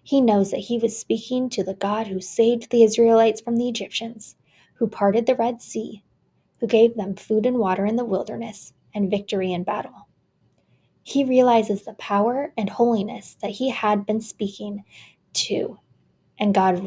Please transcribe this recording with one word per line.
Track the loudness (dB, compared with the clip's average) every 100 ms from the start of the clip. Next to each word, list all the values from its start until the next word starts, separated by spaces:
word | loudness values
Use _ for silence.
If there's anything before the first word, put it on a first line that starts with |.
He | 0 2
knows | 4 4 2
that | -2
he | -4 -2
was | -2
speaking | -2 -4 -4 -2 -4 -2
to | -4
the | -4
God | -4 -4 -2
who | -4 -8
saved | -4 2 2 2 2
the | 4
Israelites | 6 6 6 6 4 0
from | -2
the | -2 -2
Egyptians, | -4 -8 -8 -10 -14 -20 -20 _ _ _
who | -4
parted | -4 2 2 4
the | 2
Red | 0 0 -4
Sea, | -8 -10 -10 -14 _ _ _ _ _ -8
who | 2
gave | 4 4
them | 2 -8
food | -8 -2 0 2
and | 0
water | 0 0 0
in |
the | 0
wilderness, | -2 -4 -4 -8 -10 -14 -20 _ _
and | -4 -2
victory | -2 -2 -4 -2
in | -4
battle. | -4 -6 -8 -16 _ _ _ _ _ _ _ _ _ _
He | -4 0
realizes | 2 4 6 4 2 -4
the | -6
power | -12 -2 0 0 -2 -6
and | -6 -4
holiness | 0 2 2 -2 -8 -16 -10
that | -8
he | -4 -4
had | -2 0 0
been | -2 -4
speaking | -4 -8 -8 -8 -12 -12 -14 -20 -20 _ _
to, | -6 -4 -4 -4 -8 _ _ _ _ _ -2
and | 2
God | 4 4 2